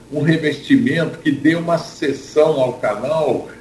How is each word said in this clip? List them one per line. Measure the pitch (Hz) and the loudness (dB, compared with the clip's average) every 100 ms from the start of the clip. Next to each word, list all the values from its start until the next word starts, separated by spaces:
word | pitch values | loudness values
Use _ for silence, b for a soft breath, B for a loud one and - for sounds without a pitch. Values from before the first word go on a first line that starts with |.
| - | -10
um | 143 | -2
revestimento | 156 160 151 - - 135 117 165 160 - | 2 2 0 -2 2 4 4 0 -2 -2
que | 156 | -2
dê | 131 151 | 0 2
uma | 165 165 165 | 2 0 -2
seção | - - 147 131 - 151 156 143 | -4 -6 -4 -4 -2 2 4 4
ao | 127 | 0
canal | - 110 104 127 160 147 - - B | 0 -4 -2 -2 0 0 -2 -6 B